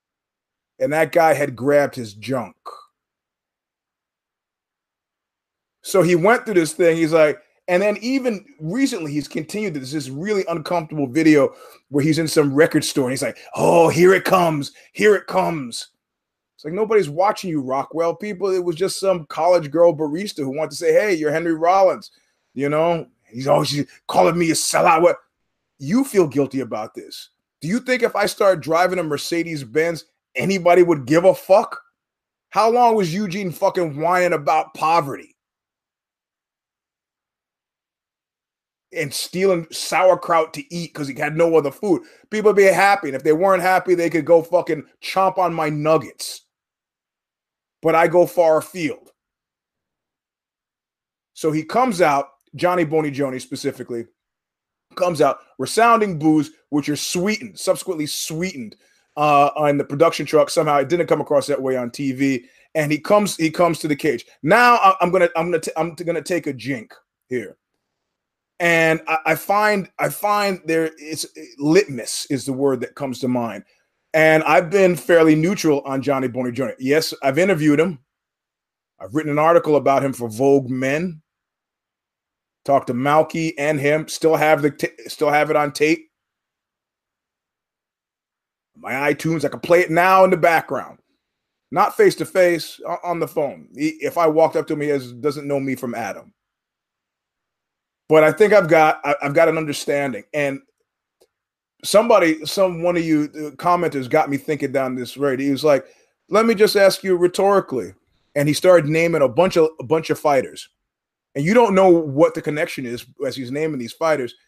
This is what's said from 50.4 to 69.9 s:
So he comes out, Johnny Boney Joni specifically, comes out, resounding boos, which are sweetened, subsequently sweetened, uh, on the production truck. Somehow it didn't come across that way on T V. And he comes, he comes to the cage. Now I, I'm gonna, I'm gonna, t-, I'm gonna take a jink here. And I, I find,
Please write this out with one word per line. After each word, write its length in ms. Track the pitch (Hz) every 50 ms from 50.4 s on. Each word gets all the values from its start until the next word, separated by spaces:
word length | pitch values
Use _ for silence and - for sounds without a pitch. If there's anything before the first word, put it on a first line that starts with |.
| _ _ _ _ _ _ _ _ _ _ _ _ _ _ _ _ _ _ _
So 180 | - - 160
he 100 | 151 156
comes 400 | 156 156 - 220 254 262 202 170
out, 280 | 175 151 143 139 139 - _ _ _ _ -
Johnny 300 | 131 165 180 180 180 170
Boney 260 | 147 156 160 156 147
Joni 300 | 139 131 143 131 127 131
specifically, 640 | - - 143 131 - 139 123 - 120 117 120 117 113 - _ _ _ _ _ _ _ _ _ _ _ _ _ _ _ _ _
comes 240 | - 185 180 170 143
out, 200 | 151 139 123 - - _ _ -
resounding 580 | 131 127 - 214 233 233 233 220 214 202 175
boos, 340 | 147 147 156 156 156 143 147 - _ _ _
which 180 | 139 147 143
are 80 | 147 147
sweetened, 640 | 139 - - - 180 175 214 214 - 127 104 - -
subsequently 460 | - 190 185 - - 185 180 156 151
sweetened, 720 | 147 - - - - 156 160 180 185 165 139 117 104 - _ _ _ _ _ _ _ _
uh, 320 | 147 147 151 147 143 143 143 -
on 200 | 151 151 147 143
the 60 | 143 139
production 420 | - 143 143 160 165 160 - 156
truck. 240 | - - 151 143 -
Somehow 280 | - 170 156 151 143
it 100 | 143 139
didn't 200 | 131 170 175 160
come 120 | - 156 151
across 280 | 139 - 151 143 123
that 140 | 143 143 -
way 140 | 131 131 131
on 160 | 127 123 120
T 220 | - - 143 135 127
V. 320 | 127 139 135 131 120 - _ _ _ _ _ -
And 180 | 160 151 143 151
he 40 |
comes, 380 | 151 - - 202 208 208 175 -
he 160 | - 160 160
comes 280 | 156 - 175 170 165 -
to 100 | - 156
the 60 | 147
cage. 300 | 143 - 156 127 - - _ _ _
Now 340 | - 147 196 226 - 240 240
I, 200 | 220 196 190 190 -
I'm 100 | 175 175
gonna, 180 | 175 185 175 175 -
I'm 160 | 165 165 175
gonna, 80 | 170 160
t-, 120 | - - -
I'm 200 | 160 160 170 160
gonna 260 | - 175 160 170 160
take 260 | 147 - 185 170 -
a 60 | 151 135
jink 400 | 120 104 127 139 117 107 - - _ _ _ _ _ _
here. 300 | - 127 123 101 87 - _ _ _ _ _ _ _ _ _ _ _ _ _ _ _ _ _ _ _ _ -
And 400 | 175 170 170 165 165 160 160 165 -
I, 120 | - 160 156 -
I 100 | 160 160
find, 540 | 151 - - 196 208 214 214 208 202 180 -